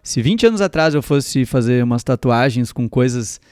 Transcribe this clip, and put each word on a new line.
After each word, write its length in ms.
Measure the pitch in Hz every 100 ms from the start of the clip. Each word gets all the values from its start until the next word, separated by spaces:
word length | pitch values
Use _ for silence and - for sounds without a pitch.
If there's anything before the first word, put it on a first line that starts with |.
se 200 | - 131
vinte 240 | 123 226 233
anos 160 | 220
atrás 320 | 190 160 160
eu 80 | 147
fosse 440 | - 143 - 135 123
fazer 380 | 135 117 123
umas 200 | 120 120
tatuagens 680 | - 127 127 117 131 120 120
com 160 | - 117
coisas 540 | 127 127 123 110 - _